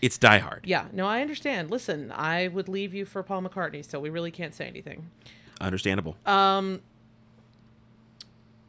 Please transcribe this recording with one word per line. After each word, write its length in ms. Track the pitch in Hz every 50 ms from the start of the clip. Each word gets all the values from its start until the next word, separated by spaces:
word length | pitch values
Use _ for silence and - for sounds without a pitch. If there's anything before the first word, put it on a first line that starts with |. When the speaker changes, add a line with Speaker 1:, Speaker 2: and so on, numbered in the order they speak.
Speaker 1:
it's 160 | - 120 - -
Die 200 | - 113 107 98
Hard. 220 | 80 - - - -
Speaker 2:
Yeah. 220 | 180 180 147 - -
No, 140 | 220 190 185
I 160 | 202 220 240
understand. 480 | 285 302 302 - - 294 262 190 165 151
Listen, 420 | 214 254 - - 170 147 139 110
I 360 | - - 147 156 165 175 185 185
would 200 | 175 196 180 190
leave 240 | 190 196 202 196 180
you 120 | 202 196
for 160 | 190 - 196
Paul 200 | 185 - 196 185
McCartney, 400 | 185 185 - 196 175 151 151 147 143
so 140 | - - 143
we 120 | 143 151
really 200 | 160 170 170 170
can't 240 | 165 170 165 151 -
say 120 | - 147 127
anything. 400 | 120 131 - 147 - - 160 170 - _ - - - - - - - -
Speaker 1:
Understandable. 580 | - 95 92 92 - 101 95 98 85 78 80 - -
Speaker 2:
Um, 560 | 202 202 196 196 196 196 196 190 190 190 - - - _ - - - - - - - - - - _ - - - - - - - - - - - - - - - - - - - - - - _